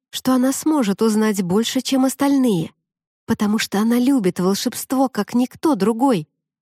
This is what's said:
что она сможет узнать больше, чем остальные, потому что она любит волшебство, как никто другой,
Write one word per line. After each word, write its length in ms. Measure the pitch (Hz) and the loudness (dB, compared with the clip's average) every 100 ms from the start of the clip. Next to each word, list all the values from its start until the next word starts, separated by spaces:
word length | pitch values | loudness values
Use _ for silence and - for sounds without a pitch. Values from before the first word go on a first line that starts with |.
| _ | _
что 220 | - - | -8 0
она 200 | 262 254 | 2 2
сможет 500 | 277 311 302 202 185 | 0 0 0 0 0
узнать 400 | 226 214 214 202 | 0 2 0 0
больше, 380 | 175 196 226 262 | 0 0 0 -2
чем 240 | - 262 262 | -2 0 0
остальные, 680 | - 277 277 254 180 - - _ _ _ _ - | 0 0 2 2 0 -4 -10 _ _ _ _ -6
потому 320 | 226 208 214 | -2 0 -2
что 220 | - 196 | -2 -2
она 180 | 220 240 | 0 2
любит 420 | 247 277 185 175 | 2 2 0 0
волшебство, 680 | 180 196 247 - - 262 269 | 0 0 -4 -6 -4 -2 0
как 260 | - 202 240 | -2 -2 -2
никто 400 | 247 - 330 233 | -2 -2 -2 0
другой, 540 | 190 226 277 202 151 _ _ _ | 0 0 0 0 -4 _ _ _